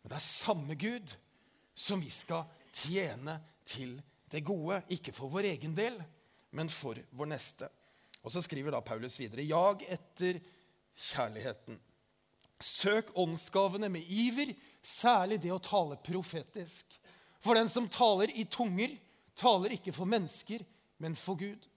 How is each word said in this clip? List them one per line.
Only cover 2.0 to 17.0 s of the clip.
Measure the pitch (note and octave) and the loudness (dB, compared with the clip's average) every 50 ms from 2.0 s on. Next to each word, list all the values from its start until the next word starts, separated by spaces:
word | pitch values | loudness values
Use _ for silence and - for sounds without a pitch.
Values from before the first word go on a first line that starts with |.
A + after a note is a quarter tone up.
vi | D#3 B2+ - | -2 -2 -6
skal | - - - E3+ E3 D#3+ D#3+ - - - - - | -8 -4 -4 -4 -4 -4 -6 -14 -20 -20 -8 -4
tjene | - - D3+ F3 F#3+ F#3 D3+ G#2 A#2 C3+ D3+ D#3+ D#3 D#3 - _ _ _ | -4 -2 0 0 0 0 -2 -6 -6 -8 -8 -8 -8 -10 -16 _ _ _
til | - - A#2 C3+ B2+ B2 C#3 - _ _ _ _ - | -8 -8 -6 -6 -8 -10 -12 -16 _ _ _ _ -6
det | - D#3 D3 | -6 -4 -2
gode. | D#3+ G3+ F3 D3+ E3 G3 F#3+ - - - | -2 -2 -2 0 -2 -2 -2 -2 -4 -6
Ikke | - - - - | -6 -4 -10 -10
for | - C3+ C3 | -8 -8 -4
vår | D3 G3 G3+ G3+ | -2 0 0 0
egen | E3 A#2+ C#3+ D#3 D#3+ | -2 -2 -4 -4 -2
del, | F3 G#3+ A#3 B3 G3+ E3 - - _ _ _ _ _ _ _ - | 0 -2 -2 -2 -6 -12 -16 -18 _ _ _ _ _ _ _ -6
men | C#3 D#3+ D#3+ | -6 -4 -4
for | D#3+ - D3 B2+ A2 - - _ | -6 -6 -6 -8 -8 -8 -12 _
vår | - B2 D3 D3+ D#3 | -8 -6 -4 -4 -4
neste. | C3 - - - - - - _ _ _ _ _ _ _ _ - - - | -6 -6 -10 -10 -12 -12 -12 _ _ _ _ _ _ _ _ -20 -14 -10
Og | - A#2+ | -4 -4
så | F3+ E3 | -4 -4
skriver | - D#3+ C#3 C3+ D3+ C#3 | -2 -4 -4 -2 -2 -2
da | A#2 G#2+ | -2 -2
Paulus | - A2+ A2+ A#2 B2+ - - | -2 -4 -4 -4 -6 -6 -6
videre, | B2 A2 A2 B2 D3 | -8 -6 -6 -4 -2
"Jag | D3+ D#3+ E3+ F3+ G3+ G3+ F#3+ - | 2 4 6 6 6 4 2 -4
etter | F#3 F#3 - - - _ - F3+ F3+ F3+ F3 F3+ - - _ _ _ _ _ _ _ _ | -8 -8 -8 -8 -18 _ -2 0 0 0 -2 -8 -16 -20 _ _ _ _ _ _ _ _
kjærligheten. | - - - - C3+ B2 A2 A2 A2+ B2 C3 A2 - _ - A2+ - _ _ _ _ _ _ _ _ _ _ _ _ - _ _ _ | -10 -6 -4 -2 0 -2 -2 -2 -6 -6 -8 -8 -8 _ -14 -14 -14 _ _ _ _ _ _ _ _ _ _ _ _ -20 _ _ _
Søk | - - - - - G3 G#3 A3 A3 - - | -8 -4 -2 2 4 4 4 4 2 0 0
åndsgavene | F3 F#3 E3 E3 D#3 - - - F#3+ G3 F#3+ F3 G3+ G#3+ G3+ | 2 2 2 0 -4 -8 0 4 4 4 4 2 0 -2 -2
med | F3+ E3 E3 F3 | -2 -4 -4 -2
iver, | F#3+ G#3+ A#3 B3+ A#3+ C4+ D4 C#4+ G#3 - - - - _ - | 2 2 2 2 2 0 -2 -2 -4 -12 -16 -20 -20 _ -12
særlig | - - - - A#3+ A#3+ G3+ F3+ F#3+ A3 G3+ D#3 | -8 -4 4 6 6 6 6 6 4 0 0 0
det | F3 F#3 | -2 -2
å | F3+ F3+ | -2 -2
tale | - G3+ G3+ E3+ D3 C#3+ - - | 4 4 4 4 4 -4 -8 -6
profetisk. | - F3 F#3 F3+ - - D#3+ C3+ - - G#3+ F3 D#3+ - - - _ - - | -4 -4 -4 -4 -4 -8 -8 -8 -8 -10 -10 -10 -10 -12 -14 -16 _ -20 -20